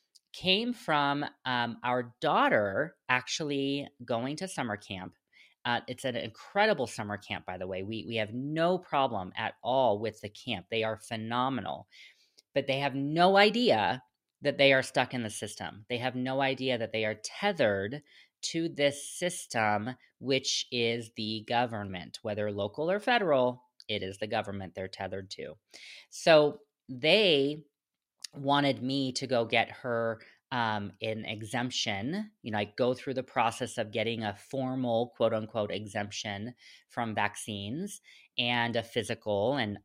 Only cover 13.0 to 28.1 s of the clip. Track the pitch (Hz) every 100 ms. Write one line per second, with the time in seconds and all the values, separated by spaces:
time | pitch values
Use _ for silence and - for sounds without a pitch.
13 | 143 160 180 196 214 226 233 113 92 127
14 | - _ _ _ 143 127 139 131 127 143
15 | 123 127 110 - 104 - 90 104 107 120
16 | 127 127 127 135 135 131 131 120 110 110
17 | 107 107 - - 208 180 117 98 101 143
18 | - - - _ - 165 165 139 143 139
19 | - - 180 175 - 120 107 104 113 127
20 | _ _ 120 131 135 - - 123 117 117
21 | 113 - 107 110 107 120 123 110 101 90
22 | - - 113 104 104 101 104 143 160 202
23 | 233 240 185 135 123 127 _ _ - 104
24 | 95 98 107 113 101 98 92 98 92 -
25 | 95 95 98 - 69 78 _ - - -
26 | - - - 156 147 147 _ _ - 131
27 | 151 202 202 143 139 151 - _ _ _
28 | _